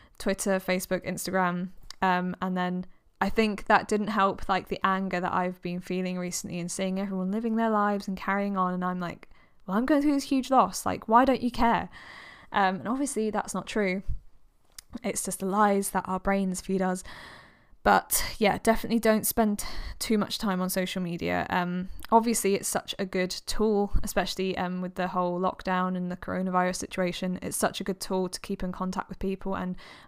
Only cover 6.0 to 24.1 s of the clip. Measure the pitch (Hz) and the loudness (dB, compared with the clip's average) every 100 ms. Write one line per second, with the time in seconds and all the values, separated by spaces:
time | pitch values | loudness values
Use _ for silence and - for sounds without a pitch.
6 | 185 180 180 - - 175 175 - 190 190 | -2 -4 -4 -6 -6 -6 -6 -4 -2 -2
7 | 196 190 185 214 233 226 226 208 208 202 | -2 -2 -2 -2 0 2 2 2 2 0
8 | 202 190 - 202 202 190 180 180 180 180 | -4 -4 -2 0 0 0 0 0 -2 -4
9 | 170 - - - - - - 202 262 285 | -6 -10 -18 -20 -20 -16 -2 0 4 4
10 | 294 277 - 269 254 262 185 - - - | 4 2 2 0 4 4 4 2 -2 -2
11 | - 233 262 247 247 - 233 180 180 - | 4 6 6 4 0 2 4 4 0 -10
12 | - - - - - - 185 185 123 269 | -18 -18 -18 -20 -4 2 2 2 -2 -2
13 | 277 220 220 208 - 190 - 220 190 190 | 0 0 0 -2 -2 -6 -2 0 2 0
14 | - - - - - _ _ - - 226 | 0 -2 -6 -20 -20 _ _ -20 -16 -8
15 | 202 196 - - 190 202 208 196 196 185 | -4 -4 -4 -4 -2 4 4 4 2 -2
16 | - 185 196 196 190 185 - 190 185 185 | -2 -2 0 0 0 -2 -2 0 0 -2
17 | - - - - - _ _ - - 190 | -6 -16 -18 -20 -20 _ _ 0 4 4
18 | - - - - 202 190 226 226 208 226 | 4 0 -2 2 2 4 4 2 2 2
19 | 220 214 - - 214 208 - - - - | 4 4 2 2 2 0 -4 -6 -6 -6
20 | - 214 - - 214 185 185 190 185 190 | 0 0 0 -2 0 0 0 0 -2 -2
21 | 175 170 175 175 - 180 175 180 185 - | -4 -2 -2 0 0 0 0 -2 -4 -8
22 | - 226 233 220 196 196 - - - - | 4 4 6 2 2 0 0 -4 -4 -6
23 | 185 190 185 - - - 220 202 202 - | -2 0 -2 -4 -2 2 4 4 4 2
24 | - | 2